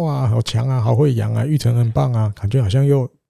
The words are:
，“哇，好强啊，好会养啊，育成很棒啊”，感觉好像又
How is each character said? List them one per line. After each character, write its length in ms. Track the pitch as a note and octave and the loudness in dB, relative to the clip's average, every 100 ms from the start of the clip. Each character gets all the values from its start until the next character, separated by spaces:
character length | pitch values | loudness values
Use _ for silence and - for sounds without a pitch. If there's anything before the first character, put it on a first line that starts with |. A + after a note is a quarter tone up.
，“哇， 240 | D#3+ C#3 B2+ | -4 -2 0
好 140 | A2+ | 0
强 260 | - A#2 B2+ | 0 -2 -2
啊， 140 | C3 | 0
好 140 | A2+ | 0
会 180 | A#2 D3 | 2 2
养 200 | A2+ G#2+ | 0 -2
啊， 100 | A2 | -2
育 140 | C3 D3+ | 0 0
成 180 | B2 A#2+ | 0 0
很 140 | A#2 | 0
棒 180 | C#3 C#3 | 0 0
啊”， 200 | A#2 G#2+ | 0 -2
感 140 | - G2+ | -2 -2
觉 140 | A#2 | 0
好 60 | G#2 | 0
像 160 | C3 | 2
又 240 | C#3+ C#3 B2+ _ | 2 2 0 _